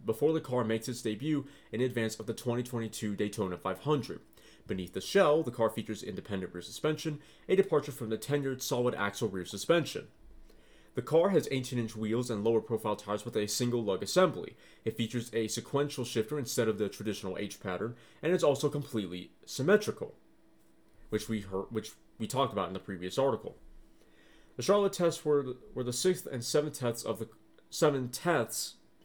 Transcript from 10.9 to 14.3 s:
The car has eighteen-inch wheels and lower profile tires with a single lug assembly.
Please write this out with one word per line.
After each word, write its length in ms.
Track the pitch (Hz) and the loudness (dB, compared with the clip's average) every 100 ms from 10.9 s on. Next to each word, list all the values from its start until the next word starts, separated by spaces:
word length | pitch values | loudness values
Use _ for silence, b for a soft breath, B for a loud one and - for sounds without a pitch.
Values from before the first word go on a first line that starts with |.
The 60 | - | -8
car 300 | 123 160 185 | 2 4 6
has 180 | 185 - | 4 2
eighteen-inch 460 | 135 127 123 110 107 | -2 -2 -2 -2 -2
wheels 320 | 107 113 123 | 0 0 0
and 160 | 110 | 0
lower 160 | 107 113 | 4 4
profile 360 | 107 113 107 104 | 2 -2 0 -4
tires 280 | - 104 | -2 -4
with 120 | 120 110 | -2 -2
a 100 | 104 | 0
single 360 | - 123 120 | 0 0 2
lug 200 | 107 95 | 2 0
assembly. 520 | 101 - 180 | 2 4 4